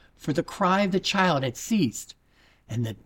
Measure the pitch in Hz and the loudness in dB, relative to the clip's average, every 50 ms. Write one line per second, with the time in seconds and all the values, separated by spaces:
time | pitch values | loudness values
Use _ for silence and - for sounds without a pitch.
0 | - _ _ _ - - - 170 - - - - 202 180 185 196 202 185 180 185 | -20 _ _ _ -6 -2 -2 -2 -2 -4 -4 0 2 2 4 2 2 2 0 0
1 | - - - 202 185 180 156 139 131 131 120 - - - 226 208 165 110 - - | 0 0 0 2 2 4 2 2 0 -2 -6 -8 -4 0 2 2 2 2 0 -4
2 | - - - _ _ _ _ _ _ _ _ _ _ - 104 120 117 113 104 - | -12 -14 -20 _ _ _ _ _ _ _ _ _ _ -6 -4 -2 -2 -2 -4 -8
3 | - | -10